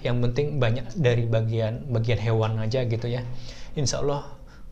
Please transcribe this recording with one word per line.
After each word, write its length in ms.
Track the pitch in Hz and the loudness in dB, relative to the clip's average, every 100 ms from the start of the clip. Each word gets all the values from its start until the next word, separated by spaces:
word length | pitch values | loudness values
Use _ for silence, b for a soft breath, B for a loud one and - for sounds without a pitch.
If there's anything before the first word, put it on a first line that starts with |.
Yang 240 | 131 120 120 | 0 2 2
penting 180 | 120 147 147 | 2 0 2
banyak 260 | 120 113 107 196 | 2 2 -2 0
dari 260 | 123 120 | 4 4
bagian, 640 | 117 113 113 113 110 123 143 | 4 2 2 0 0 -2 -2
bagian 320 | 117 113 107 | 0 2 2
hewan 400 | 113 113 110 110 | 2 2 2 0
aja 240 | 110 127 | 0 0
gitu 220 | 120 113 120 | 0 0 -2
ya. 160 | 123 123 B B B B | -4 -4 B B B B
Insya 300 | - 139 139 | -2 0 0
Allah 300 | 139 143 - - - B B | 0 0 -4 -12 -16 B B